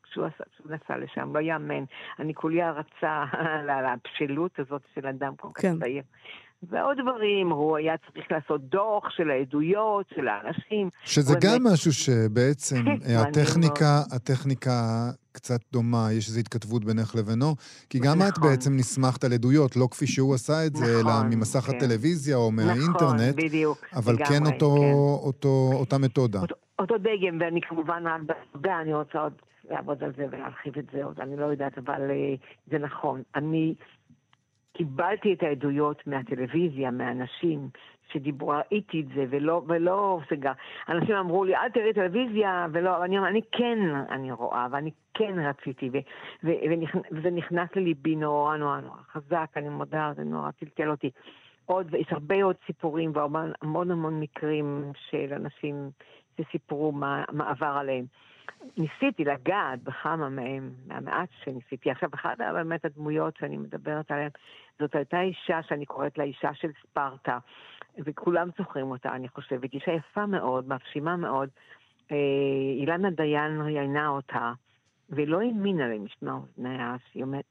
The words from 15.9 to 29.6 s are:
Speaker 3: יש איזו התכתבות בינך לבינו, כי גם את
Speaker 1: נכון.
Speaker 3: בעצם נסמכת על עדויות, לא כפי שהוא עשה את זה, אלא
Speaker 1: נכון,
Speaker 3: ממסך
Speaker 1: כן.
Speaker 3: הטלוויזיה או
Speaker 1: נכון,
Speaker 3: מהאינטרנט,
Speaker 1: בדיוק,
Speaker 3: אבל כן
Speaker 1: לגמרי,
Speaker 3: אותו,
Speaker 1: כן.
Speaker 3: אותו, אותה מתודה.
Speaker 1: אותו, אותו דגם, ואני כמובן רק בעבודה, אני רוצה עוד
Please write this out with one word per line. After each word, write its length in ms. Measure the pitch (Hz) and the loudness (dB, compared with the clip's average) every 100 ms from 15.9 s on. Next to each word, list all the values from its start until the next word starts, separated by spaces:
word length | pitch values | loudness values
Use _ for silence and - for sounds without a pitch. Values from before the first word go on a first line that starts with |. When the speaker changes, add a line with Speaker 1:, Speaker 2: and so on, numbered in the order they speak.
| 117 110 | 4 4
Speaker 3:
יש 160 | 110 107 | 2 0
איזו 120 | 110 | -2
התכתבות 460 | 113 120 104 120 107 | -2 -4 -2 -2 2
בינך 300 | 110 110 117 | 0 2 0
לבינו, 400 | 104 113 147 151 - - _ | 0 2 2 0 -6 -20 _
כי 100 | 131 | 2
גם 220 | 139 165 | 4 6
את 160 | 196 190 | 6 6
Speaker 1:
נכון. 120 | 156 | 6
Speaker 3:
בעצם 260 | 135 135 135 | 6 4 2
נסמכת 480 | 123 - 131 123 | 2 2 2 2
על 100 | 131 | 2
עדויות, 420 | 120 123 147 135 123 | 4 6 6 6 4
לא 120 | 127 | 2
כפי 160 | - 117 | 2 0
שהוא 280 | 131 135 131 | 2 2 2
עשה 300 | - 156 160 | 2 2 2
את 100 | 127 | 2
זה, 100 | 120 | 4
אלא 240 | 117 113 | 6 6
Speaker 1:
נכון, 200 | 113 113 | 4 4
Speaker 3:
ממסך 260 | 113 110 135 | 4 2 0
Speaker 1:
כן. 160 | 127 123 | 0 2
Speaker 3:
הטלוויזיה 580 | 127 113 143 170 135 127 | 2 4 4 2 2 4
או 140 | 117 | 4
Speaker 1:
נכון, 140 | 110 - | 4 4
Speaker 3:
מהאינטרנט, 680 | 117 165 175 147 113 120 143 | 4 2 4 4 6 4 2
Speaker 1:
בדיוק, 420 | 160 156 156 143 - 127 | 2 2 2 0 -4 -2
Speaker 3:
אבל 220 | 113 117 | 2 4
כן 60 | 143 143 | 6 6
Speaker 1:
לגמרי, 180 | 151 | 4
Speaker 3:
אותו, 220 | 131 147 143 | 4 6 6
Speaker 1:
כן. 120 | 143 143 143 143 147 | 6 6 4 2 -2
Speaker 3:
אותו, 420 | 131 143 135 131 135 | 0 2 4 4 2
אותה 180 | 131 135 | 2 2
מתודה. 420 | 135 - 123 101 | 2 4 2 2
Speaker 1:
אותו, 140 | 87 - _ - | -2 -6 _ -4
אותו 180 | 185 226 | 0 2
דגם, 400 | 208 214 180 165 | 2 2 0 2
ואני 220 | 170 170 | 0 0
כמובן 420 | - 165 156 170 170 | -2 -4 -2 -2 -2
רק 140 | 160 | -4
בעבודה, 580 | 156 160 - 147 175 175 | -4 -6 -8 -4 -2 0
אני 120 | 156 | 0
רוצה 260 | 151 147 160 | -2 -2 -2
עוד 140 | 151 - _ _ | -4 -6 _ _